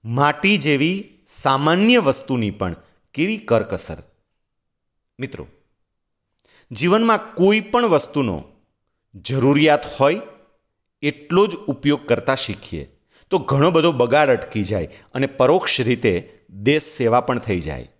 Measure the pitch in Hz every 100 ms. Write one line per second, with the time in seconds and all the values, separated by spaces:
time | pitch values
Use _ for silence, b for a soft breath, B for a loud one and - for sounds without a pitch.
0 | 113 120 143 - 196 208 147 139 156 196
1 | 208 _ - - 143 135 151 175 220 247
2 | 151 127 - 127 104 98 92 82 b b
3 | _ - 185 220 - 113 - 95 - 78
4 | - _ _ _ _ _ _ _ _ _
5 | _ - 135 - - _ _ _ _ _
6 | _ _ _ _ b b b - 175 214
7 | 226 214 - - 185 214 214 240 233 151
8 | - 147 123 80 - _ _ _ _ _
9 | _ 98 - 135 135 143 151 147 - -
10 | 139 196 - - _ _ _ _ _ _
11 | 147 - - 175 208 - - 127 143 143
12 | - 233 - 135 - 98 - 82 67 _
13 | b b b 185 - 139 160 160 170 135
14 | 120 143 143 120 - 110 101 104 80 B
15 | B 131 135 - 127 180 - - 117 120
16 | 110 87 - _ _ 98 107 151 - -
17 | 117 120 123 123 - 90 73 65 60